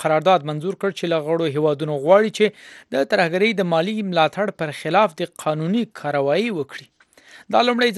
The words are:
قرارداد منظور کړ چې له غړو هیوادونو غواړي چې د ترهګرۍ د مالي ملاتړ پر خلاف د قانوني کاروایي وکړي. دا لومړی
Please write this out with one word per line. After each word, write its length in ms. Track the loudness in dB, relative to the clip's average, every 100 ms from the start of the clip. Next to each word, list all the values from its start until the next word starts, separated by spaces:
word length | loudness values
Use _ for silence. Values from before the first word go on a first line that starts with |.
قرارداد 440 | 0 2 4 2 0
منظور 260 | -8 -8 -6
کړ 120 | -6 -4
چې 60 | -2
له 60 | -2 -2
غړو 200 | -2 -2 0
هیوادونو 400 | 0 0 -4 -4 4
غواړي 260 | 4 4 0
چې 80 | 0 -2 -20 -20 -6
د 160 | -2 0
ترهګرۍ 400 | 2 0 2 0 0
د 80 | 0
مالي 240 | 0 0 -4 -2
ملاتړ 420 | 0 0 0 -6 -6
پر 120 | -8 -8
خلاف 340 | 0 2 2 0
د 100 | -10 -6
قانوني 400 | -6 -4 -2 -2 -4 -8
کاروایي 460 | -4 -2 0 0 0 -4
وکړي. 320 | -8 -12 -20 _ _ _ _ -20 -2
دا 80 | 2 2
لومړی 240 | 2 2